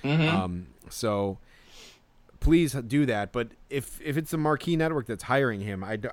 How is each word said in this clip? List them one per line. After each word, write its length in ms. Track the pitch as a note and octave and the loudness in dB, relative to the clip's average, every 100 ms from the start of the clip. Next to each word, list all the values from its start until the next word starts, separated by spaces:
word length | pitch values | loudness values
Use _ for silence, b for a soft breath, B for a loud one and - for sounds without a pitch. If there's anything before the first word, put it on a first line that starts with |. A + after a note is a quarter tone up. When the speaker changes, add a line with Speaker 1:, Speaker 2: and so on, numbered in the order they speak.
Speaker 1:
Mm-hmm. 320 | C#3 D#3 D#3 | 0 2 2
Speaker 2:
Um, 320 | D#3+ F#2 F2 F2+ - - | 2 0 -4 -10 -18 -16
so 480 | - A2+ G2+ G2+ F#2+ b b b b b b _ _ - - | -6 -2 0 -2 -4 b b b b b b _ _ -20 0
please 320 | - E3 D#3+ | 4 6 4
do 340 | C3 A#2 C#3+ C#3 | 0 0 2 4
that. 260 | G#2+ G2+ | 2 -2
But 160 | B2 A#2 - - | -4 -4 -8 -8
if, 300 | C#3 C3+ - | -8 -6 -8
if 140 | D#3 C#3+ | -6 -4
it's 160 | D#3 | -2
a 60 | E3 | -2
marquee 380 | D3+ D3 - E3 | 0 0 0 0
network 300 | D#3+ D#3 A#2 | 0 -2 -4
that's 180 | G#2+ | -6
hiring 360 | - C3 C3+ G#2 | 0 2 2 0
him, 240 | G#2 F#2+ | -4 -6
I 120 | F#2+ A2 | -4 -6
d-, 120 | A#2 | -6